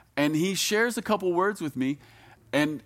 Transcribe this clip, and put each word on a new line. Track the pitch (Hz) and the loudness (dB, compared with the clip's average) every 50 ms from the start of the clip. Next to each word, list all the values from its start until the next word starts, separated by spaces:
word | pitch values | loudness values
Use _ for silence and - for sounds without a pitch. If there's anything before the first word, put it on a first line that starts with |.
| - _ _ | -20 _ _
And | - 147 147 156 | 0 0 2 2
he | 151 170 190 190 | 2 0 0 0
shares | 175 - - 208 214 233 240 226 240 | -2 0 0 2 2 2 0 -2 -4
a | |
couple | - - 214 196 190 185 | -2 -2 -2 0 0 0
words | 175 175 185 208 208 - | 2 2 2 0 0 -2
with | 165 147 - | -6 -6 -4
me. | 127 127 131 147 143 - - - - - - - - _ - | -2 -2 -2 -2 -4 -10 -18 -20 -20 -20 -20 -20 -20 _ -2
And | - 143 151 151 151 139 - | 0 0 2 0 -2 -6 -12